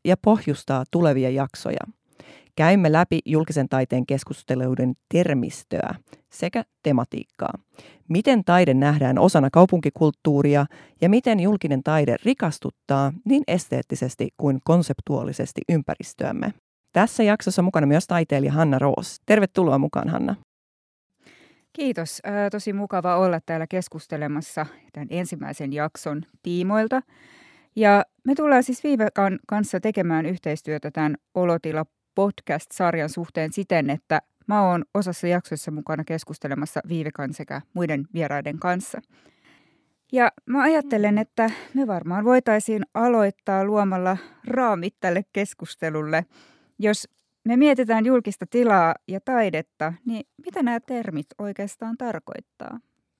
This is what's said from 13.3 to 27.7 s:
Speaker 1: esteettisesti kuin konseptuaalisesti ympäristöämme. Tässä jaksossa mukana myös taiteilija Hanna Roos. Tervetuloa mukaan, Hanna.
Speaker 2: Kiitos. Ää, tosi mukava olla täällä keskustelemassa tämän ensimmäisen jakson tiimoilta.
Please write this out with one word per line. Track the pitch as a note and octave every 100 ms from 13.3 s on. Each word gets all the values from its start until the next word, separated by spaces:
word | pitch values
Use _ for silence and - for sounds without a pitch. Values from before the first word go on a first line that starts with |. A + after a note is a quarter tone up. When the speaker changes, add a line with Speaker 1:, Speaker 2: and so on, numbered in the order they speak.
| C#4 D4
Speaker 1:
esteettisesti | F3 - B2+ - C3+ B2+ - C3+ -
kuin | C#3+ C3+
konseptuaalisesti | - E3+ E3 C#3+ - C#3 B2 C3 C#3+ - -
ympäristöämme. | E3 C#3 - - - - - - - _ _ _
Tässä | - G#3+ -
jaksossa | G#3+ G#3+ - F#3+
mukana | F3+ E3+ C#3+
myös | D3 -
taiteilija | F3 E3 C#3+ C#3
Hanna | D3 D#3+ C3
Roos. | C#3 - - - -
Tervetuloa | G#3+ G3 - F3 C3+
mukaan, | C#3+ - -
Hanna. | E3 - G3+ _ _ _ _ _ _ _ _ _ _ _ _ _
Speaker 2:
Kiitos. | - C#4 F#3+ E3 -
Ää, | - G#3 G3+
tosi | G#3 G#3
mukava | G3+ G3+ F#3 F3+ F3+
olla | F#3 E3 -
täällä | D#3+ D#3+
keskustelemassa | F#3 F3+ D#3+ - D3+ D3 D3 D#3+ - D3+ - _
tämän | - D3
ensimmäisen | E3+ F3+ F3 C#3 C#3+ C#3+
jakson | C#3+ D3+ - - D3 D#3+ _
tiimoilta. | - F3 F#3 G#3+ A3 C4 - _ - - - _ _